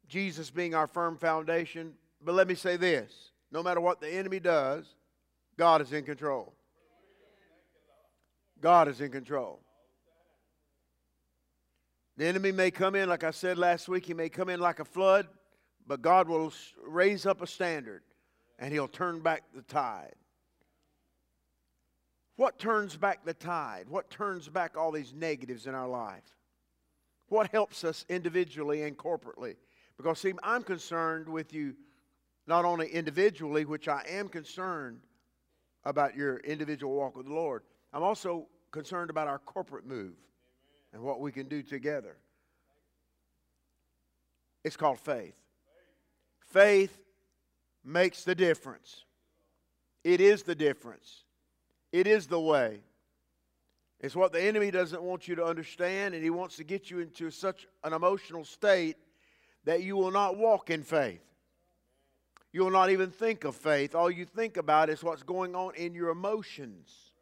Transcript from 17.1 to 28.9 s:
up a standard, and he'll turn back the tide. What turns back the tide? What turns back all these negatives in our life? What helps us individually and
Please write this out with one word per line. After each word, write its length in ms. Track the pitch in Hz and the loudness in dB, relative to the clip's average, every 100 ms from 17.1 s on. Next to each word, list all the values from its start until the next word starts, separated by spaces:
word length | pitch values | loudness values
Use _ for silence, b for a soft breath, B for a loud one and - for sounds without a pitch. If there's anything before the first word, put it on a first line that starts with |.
| 202 196 | 4 0
up 140 | 190 | -2
a 60 | 170 | -4
standard, 560 | - 180 156 113 95 _ _ _ _ _ - | -4 -4 -4 -8 -18 _ _ _ _ _ -12
and 120 | 135 | -4
he'll 140 | 147 135 | -4 -4
turn 340 | - 180 165 | -4 -4 0
back 220 | 160 160 _ | 0 0 _
the 80 | 135 | -20
tide. 520 | - 147 123 98 65 - _ _ _ _ _ _ _ _ _ _ _ _ _ _ _ _ _ _ _ _ _ - | -6 -4 -4 -8 -14 -20 _ _ _ _ _ _ _ _ _ _ _ _ _ _ _ _ _ _ _ _ _ 0
What 220 | 254 - | 0 2
turns 360 | 214 214 202 156 | 0 0 -2 -2
back 280 | 196 175 | -2 -2
the 100 | 165 | -8
tide? 520 | 160 165 170 135 95 101 | -8 -6 -6 -6 -10 -8
What 200 | 175 - | -8 -8
turns 380 | - 202 185 151 | -8 -6 -6 -6
back 280 | 170 165 156 | -4 -4 -2
all 160 | 160 | -4
these 200 | 156 123 | -4 -10
negatives 520 | 139 165 143 123 120 123 | -8 -6 -6 -8 -12 -8
in 80 | |
our 140 | 131 127 | -8 -6
life? 480 | 123 107 95 _ _ _ _ _ _ _ _ _ _ _ | -6 -8 -12 _ _ _ _ _ _ _ _ _ _ _
What 220 | 214 208 | 0 2
helps 320 | 220 208 - | 0 -2 -2
us 220 | 165 156 - | -6 -6 -6
individually 760 | 180 170 175 175 139 147 151 | -4 -2 0 -2 -4 -4 -2
and 140 | 151 | -4